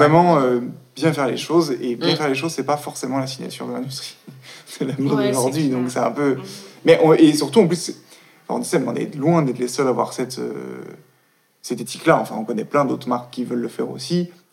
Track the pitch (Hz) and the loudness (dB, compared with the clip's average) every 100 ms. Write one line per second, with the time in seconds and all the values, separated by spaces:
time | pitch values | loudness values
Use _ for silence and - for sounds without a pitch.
0 | 147 160 180 156 131 123 123 - - - | 6 6 6 4 4 0 -2 -10 -18 -2
1 | 160 151 131 120 - 165 160 127 127 117 | 0 2 -2 -2 0 2 2 -2 -4 -2
2 | 165 160 151 135 165 160 135 147 - - | 0 0 0 0 -2 -4 -2 -2 -4 -10
3 | 131 135 135 - 120 - 127 123 135 131 | -4 -4 -4 -8 -12 -10 -8 -8 -8 -10
4 | - - - 139 - - - - 135 131 | -12 -16 -20 -20 -20 -20 -20 -8 -6 -2
5 | 139 143 - 131 127 147 147 127 123 123 | 0 2 2 0 0 0 0 0 -2 -2
6 | 120 120 143 127 - - - - - 165 | -2 0 0 0 -6 -16 -20 0 4 6
7 | 160 160 156 151 139 226 175 175 - - | 6 8 8 6 2 4 4 2 -4 -12
8 | _ - _ _ - 120 120 165 117 117 | _ -20 _ _ -8 -6 -2 -2 -2 -4
9 | 113 139 143 170 139 113 123 131 135 117 | -6 -2 2 2 2 -2 -4 -2 0 0
10 | 113 - 127 127 120 - - 62 - - | -2 -4 -8 -8 -8 -8 -12 -14 -16 -18
11 | _ _ _ _ _ _ - 117 120 - | _ _ _ _ _ _ -10 -10 -8 -2
12 | 165 139 110 113 110 110 - 147 135 107 | 2 2 0 -6 -6 -6 -2 0 0 -2
13 | 123 123 - - 120 120 113 - 123 131 | -4 -6 -6 -10 -6 -6 -6 -6 -8 -8
14 | - 175 175 - _ | -4 -2 -2 -10 _